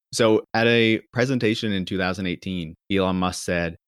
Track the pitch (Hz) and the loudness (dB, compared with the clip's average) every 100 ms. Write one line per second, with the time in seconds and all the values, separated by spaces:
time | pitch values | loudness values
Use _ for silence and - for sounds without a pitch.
0 | _ - 113 110 - 113 117 117 113 110 | _ 0 4 2 2 2 4 4 4 2
1 | - 117 127 127 113 117 110 98 87 95 | -2 -2 0 0 0 0 -2 -4 -4 -2
2 | 92 92 90 87 95 90 80 - - 98 | -2 -2 -4 -6 -6 -8 -8 -12 -4 0
3 | 92 92 90 - - 87 85 85 | 0 0 -2 -4 -4 -2 -4 -8